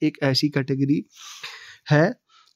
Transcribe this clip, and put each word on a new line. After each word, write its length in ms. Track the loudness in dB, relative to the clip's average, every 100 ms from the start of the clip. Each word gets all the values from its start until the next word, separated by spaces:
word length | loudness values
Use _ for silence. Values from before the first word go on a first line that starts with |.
एक 140 | -4 -2
ऐसी 260 | 0 2 0
कैटेगरी 560 | -2 -2 -2 0 0 -2 -18 -20 -18 -18 -18 -20 -12 2
है 220 | 4 4 -2 _ _ _